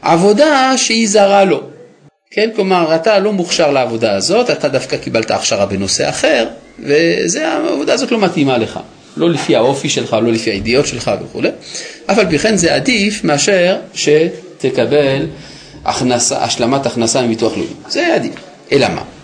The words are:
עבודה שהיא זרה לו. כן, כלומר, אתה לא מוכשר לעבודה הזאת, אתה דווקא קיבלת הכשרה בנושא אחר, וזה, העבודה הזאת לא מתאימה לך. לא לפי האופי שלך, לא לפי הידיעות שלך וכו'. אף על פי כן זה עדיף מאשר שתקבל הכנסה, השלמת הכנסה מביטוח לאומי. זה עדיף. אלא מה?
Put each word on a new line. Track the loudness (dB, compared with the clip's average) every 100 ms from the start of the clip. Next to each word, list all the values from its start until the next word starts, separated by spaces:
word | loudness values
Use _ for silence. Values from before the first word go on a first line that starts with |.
עבודה | 2 4 4 4 4 4 2 2
שהיא | 0 0 2
זרה | 4 4 6
לו. | 4 2 -4 -18 -20 -20 -20 _ _
כן, | -2 -2 0
כלומר, | 0 2 2 2
אתה | 2 2
לא | 2
מוכשר | -2 -2 2 2
לעבודה | 2 0 0 0 0
הזאת, | 0 0 0
אתה | 0 -2
דווקא | -2 -4 -8
קיבלת | -4 -4 -2
הכשרה | -2 -2 -2 -2
בנושא | -2 -4 -2 -2
אחר, | -2 0 0 -2 -6 -20 -16
וזה, | 0 2 2 0 -2 -2 -2
העבודה | -2 -2 -2 0
הזאת | 0 0
לא | 0
מתאימה | 0 2 0 0
לך. | -2 -6 -16 -20 -18 -2
לא | 0
לפי | 0 0 2
האופי | 2 0 -2
שלך, | -4 -2
לא | 0 0
לפי | 0 -2
הידיעות | -4 0 0 0
שלך | -4 -4 -4
וכו'. | -6 -4 -4 -4 -14 -14 -14 -16 -2
אף | 0
על | 2
פי | 2
כן | 0 2
זה | 2 0
עדיף | 0 0 0 -2
מאשר | -2 0 2 2 2 0 -4
שתקבל | -6 2 4 2 -2 -16 -6 -4 0 2 2 2 0 -4 -10 -18 -20 -20 -10 -6
הכנסה, | -2 0 0 0 -2
השלמת | -4 0 0 0 -2
הכנסה | -2 0 0
מביטוח | 0 0 0
לאומי. | -2 -8 -10 -8
זה | -4 0 0
עדיף. | -2 -10 -18 -20 -2
אלא | 0 0
מה? | -2 -10 -18